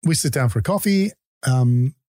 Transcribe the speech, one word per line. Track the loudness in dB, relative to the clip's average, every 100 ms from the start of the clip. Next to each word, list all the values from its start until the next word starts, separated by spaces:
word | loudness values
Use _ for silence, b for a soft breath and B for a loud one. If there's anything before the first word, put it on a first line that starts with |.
We | -2
sit | -2 -2
down | -2 -2
for | -2
a |
coffee, | -2 -2 0 0 0 -6 _ _
um, | -2 2 2 2 0 -4